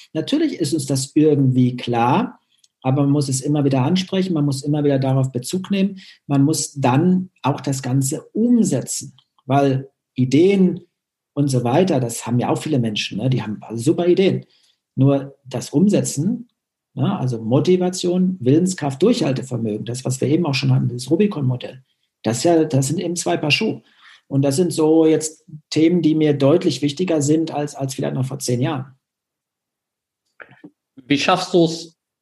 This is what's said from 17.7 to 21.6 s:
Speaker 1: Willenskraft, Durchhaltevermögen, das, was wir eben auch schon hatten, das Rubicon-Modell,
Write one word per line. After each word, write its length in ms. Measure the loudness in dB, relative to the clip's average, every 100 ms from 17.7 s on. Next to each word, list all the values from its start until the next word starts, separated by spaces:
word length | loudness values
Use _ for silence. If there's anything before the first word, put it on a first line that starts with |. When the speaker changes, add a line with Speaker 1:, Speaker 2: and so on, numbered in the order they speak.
| 2 0 -2 -2 0 0 0
Speaker 1:
Willenskraft, 600 | 2 2 2 -2 -6 0
Durchhaltevermögen, 840 | 2 2 0 -2 -6 -6 -4 -6 -8
das, 180 | -6
was 160 | -6 -4
wir 80 | 0
eben 180 | 0 0
auch 100 | 0
schon 200 | 0 2
hatten, 140 | 0
das 200 | -4 -2
Rubicon-Modell, 720 | 0 0 0 -4 -4